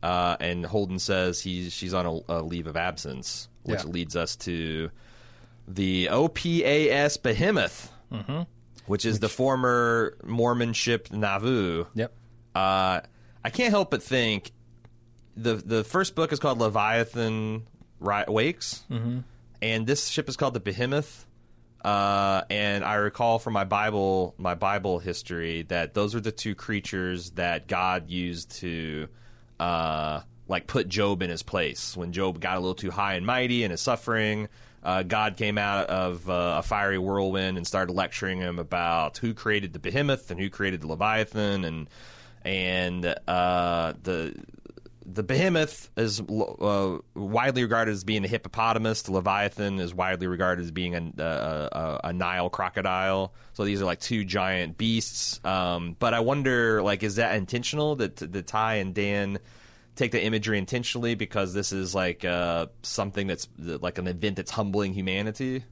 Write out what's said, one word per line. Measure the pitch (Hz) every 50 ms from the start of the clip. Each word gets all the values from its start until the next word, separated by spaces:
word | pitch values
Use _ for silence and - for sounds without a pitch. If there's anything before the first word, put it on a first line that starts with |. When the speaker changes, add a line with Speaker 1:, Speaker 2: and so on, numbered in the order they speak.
| -
Speaker 1:
Uh, | 85 90 90 87 87 87 -
and | - 87 87 87 87
Holden | 80 92 107 101 92 92 92
says | - - 98 95 90 90 87 -
he's, | - 95 90 90 90 87
she's | 82 - - 90 90
on | 92 90
a, | 87 82 80 - - 85 85
a | 80
leave | 80 87 85 82 80
of | 76
absence, | 80 82 92 85 - - 73 65 65 64 - - - - - - - -
which | - 107 98 87
Speaker 2:
Yeah. | 76
Speaker 1:
leads | 87 90 85 78 - 87
us | 82 80 -
to | - - - 87 82 82 80 80 78 80 78 - - - - - - - - - - - - - - - -
the | 92 92 98 95 92 92 90 80
O | 82 120 151 165
P | - - - 170 170 170 -
A | 131 143 151 156 147
S | 120 143 143 147 143 -
Behemoth, | - 127 113 104 120 117 110 175 101 85 - - - - - - - -
Speaker 2:
Mm-hmm. | - 110 98 - 139 156 175 - - - - - - - -
Speaker 1:
which | - 98 104 -
is | 117 110 107
the | 110 107
Speaker 2:
Which | -
Speaker 1:
former | - 127 135 135 127 127 127 123 120 120 117 117 117 113 - - - -
Mormon | - 113 117 117 120 120 120 120 117 113
ship | - - 123 120 110 113 -
Nauvoo. | - 104 107 101 98 98 104 123 131 120 101 90 82 82 85 - -
Speaker 2:
Yep. | 110 113 - - - - - - - - _ -
Speaker 1:
Uh, | 92 95 95 95 95 95 95 92 87 - - - - - - - - -
I | 113
can't | - - 247 240
help | 208 202 190 -
but | - 104 -
think | - 131 131 120 113 107 101 - - - - - - - - _ - - - - - - - - - -
the, | 107 113 117 113
the | 107 - 92 113 113 107
first | - - 185 190 - -
book | - 160 143
is | 156 139
called | - 147 131 117
Leviathan | 117 110 101 110 101 107 113 117 117 113 - 120 117 113 110 110 110 107 107 110 113 - - - - - - -
Ri-, | - 95 101 104 - -
Wakes, | 104 110 113 151 175 - - - - - - -
Speaker 2:
Mm-hmm. | 127 117 113 120 123 127 127 - - - - - - -
Speaker 1:
and | - 113 113 110 110 110
this | 143 139 - -
ship | - - 147 -
is | 131 -
called | 147 139 123
the | 117
Behemoth. | 92 101 95 92 120 127 139 147 147 - - - - - - - - _ - - - - - - -
Uh, | - 104 101 101 101 101 98 98 98 98 95 - -
and | 98 104 104 104 101 101 98
I | - 107
recall | 104 104 104 - - 120 117 113 113
from | - 120 113
my | 101 98
Bible, | 95 101 101 107 110 107 104 98 95 95 95 92 90 - -
my | 92 92 87
Bible | 85 101 95 101 101 92 98 92 87
history, | 85 92 85 - - - 90 85 82 82 82 82 82
that | - 92 87 82 78 -
those | - 101 104 104
are | 117
the | 104 110
two | - - - 110 101
creatures | - - - 110 104 90 - - 95 92 90 90 90 85 87
that | 82 - 90 87 85 82 - -
God | 95 90 90 92 90 90 82 80
used | 87 90 90 87 87 82 82 - - -
to, | - 90 82 82 80 80 76 76 78 78 - - - - - - - - - -
uh, | 85 87 87 82 82 80 78 78 78 76 76 73 - - - - - -
like, | 95 87 - -
put | - 135 107 95
Job | 90 101 104 101 101 90
in | 95 87
his | 85 82 -
place. | - - 95 85 73 - - - - - 92
When | 87 85 85
Job | 90 98 95 90 82
got | 80 92 92
a | 92
little | 90 90 92
too | - - 95
high | 82 98 101 101 95
and | 90 87
mighty | 107 123 127 127 123 123 120 117
and | 101 87
is | 82
suffering, | - - 123 110 - - 117 110 107 107 107 107 107 104 - - - - - -
uh, | - 82 92 92 95
God | 87 98 107 107 107 95
came | - 113 104 104 104
out | 101 101 101 98 95 -
of, | 87 92 92 90 90 87 82 90
uh, | 92 87 87 87 85 76
a | 85
fiery | - 113 104 101 98 98 95
whirlwind | 92 95 98 98 98 95 92 95 95 95 92 92
and | 85 -
started | - 95 95 87
lecturing | 90 92 92 85 - - - 95 95 92
him | 92 90 87 87
about | 85 76 90 87 85 85 85 82 80 76 - -
who | - 113 113
created | - - 113 107 104 101 90 78
the | -
Behemoth | - - - 131 147 143 135 131 - -
and | 92 85
who | 95 98
created | - - 101 98 92 85
the | 76 78
Leviathan, | 80 82 98 107 110 110 110 - - 110 104 101 98 98 92
and, | 82 80 80 76 - - - - - - - - - - - -
and, | - 98 95 92 92 92 92 90 90 90 90 87 87 80 - - -
uh, | 87 90 87 90 90 90 87 87 85 85 82 82 76 - -
the, | 92 92 82 82 76 - 50 50 - - - - - - - - - - - -
the | - 92 104 107
Behemoth | 92 131 135 175 190 175 165 156 151 - - - - - -
is, | 113 110 104 107
uh, | 107 - 107 107 104 - - - - 104 101 101 98 95 90 76 - - _
widely | - 101 95 107 117 123 135 131 127 123
regarded | 113 113 113 113 110
as | 107 98 90
being | 98 110 107 95
a | 92
hippopotamus. | 107 113 - 92 - - 113 113 113 110 110 113 110 107 -
The | - 95
Leviathan | 95 87 101 95 101 104 101 - - 104 101 98 95
is | 90 85 87
widely | 90 92 92 95 87 92 92
regarded | 90 87 95 92 90 87 87
as | 85
being | 80 90 90 87 87
a, | 85 85 82 - -
a, | 78
a, | 82 80 76 55 76 80 76 76 - - 69 80 80 73 - -
a | 80 87
Nile | 90 90 87 90 92 87 90
crocodile. | - - 98 90 - 104 95 95 92 92 95 95 95 95 95 95 - - - - -
So | - 107
these | 101 101 98
are, | 98
like, | 92 87 -
two | - - 123 110 104
giant | 92 92 101 92 95 95 92 90 78 85 -
beasts. | 107 113 113 113 110 - - - - - - - -
Um, | 90 95 95 92 90 87 87 85 85 85 -
but | - 117 113
I | 117
wonder, | 113 120 139 143 135 131 127 120 117 113 110 107
like, | 98 101 101 95 101
is | 107 98 104
that | 117 110 90
intentional | 107 92 90 - 120 120 - - 147 151 151 151 135
that, | 117 92 - -
that | - 80 87 98 85 -
Ty | - 107 110 110 110
and | 107 98 95 90
Dan | 104 101 101 101 101 101 98 98 107 - - - - - - - - - - - -
take | 135 117 -
the | 117 87
imagery | 107 113 110 101 110 110 101
intentionally | 95 - - 123 120 - - 123 120 117 117
because | 101 110 101 - 107 98 92 87
this | 101 101 - -
is, | 98 95 90 92
like, | 98 92 90 85 - -
uh, | 90 87 87 87 87 85 85 82 - - -
something | - - - - 104 98 92 104 101 95
that's, | - 80 - - - -
like, | 76 87 80 71 82 90 85 -
an | 90 92
event | 90 87 95 107 95 92
that's | 90 -
humbling | - - 107 101 95 104 104 98 95
humanity? | 101 95 95 92 98 104 110 104 - 135 131 127 131 120 -